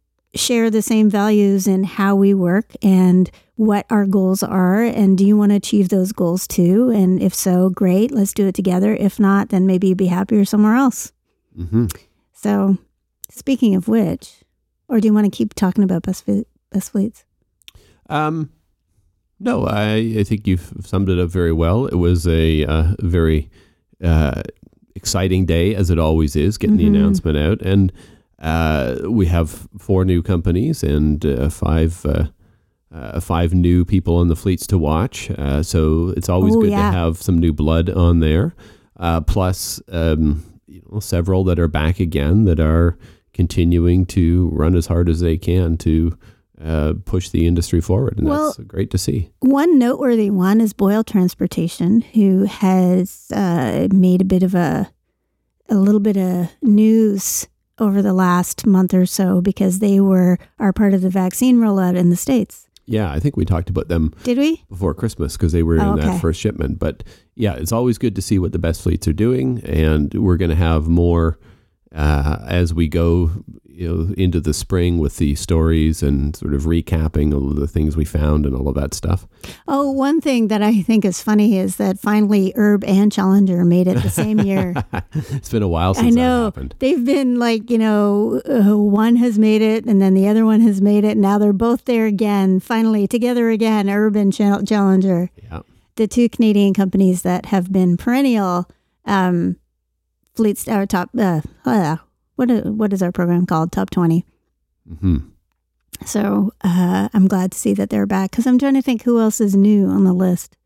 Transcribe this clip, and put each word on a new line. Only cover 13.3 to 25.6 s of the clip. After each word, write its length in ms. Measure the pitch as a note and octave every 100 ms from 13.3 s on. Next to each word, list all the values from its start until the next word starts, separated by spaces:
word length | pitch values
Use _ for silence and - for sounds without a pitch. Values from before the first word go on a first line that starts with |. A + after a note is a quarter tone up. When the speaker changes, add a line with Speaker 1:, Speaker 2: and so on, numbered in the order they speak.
Speaker 1:
speaking 440 | - - B3+ A3+
of 120 | F#3 F3+
which, 580 | A3+ F3 - - _ _ _ _ _ -
or 100 | A#3
do 80 | A3
you 40 |
wanna 140 | G#3 G#3
keep 220 | - A3
talking 300 | - F#3 G#3
about 200 | G3 F3
Best 200 | F#3+ F#3
Fle-, 220 | - G3+ - _ _
Best 200 | G3 -
Fleets? 320 | G#3 G#3 - _ _ _ _ - - _ _ -
Speaker 2:
Um, 420 | D3+ D#3 D#3+ D3+ _ _ _ _ _ _ _ _ -
no, 280 | F#3+ - -
I, 480 | G#2 G#2+ A2 A2+ A2
I 60 |
think 220 | G2+ G#2 -
you've 260 | F2+ - -
summed 240 | - - F#2+
it 100 | F2+
up 100 | F2
very 220 | F#2 E2+
well. 340 | D#2+ E2 G#2+ C3+
It 80 |
was 320 | F2 F2 F2 E2+
a, 380 | E2 D#2+ D#2
uh, 300 | C#2 D#2+ E2 G2
very, 480 | F2+ F2 D#2+ D#2 - _ _ _ _ -
uh, 400 | F2 D#2+ D2 - - - - _ _ -
exciting 500 | - F#2+ F#2+ F#2 E2+
day, 280 | E2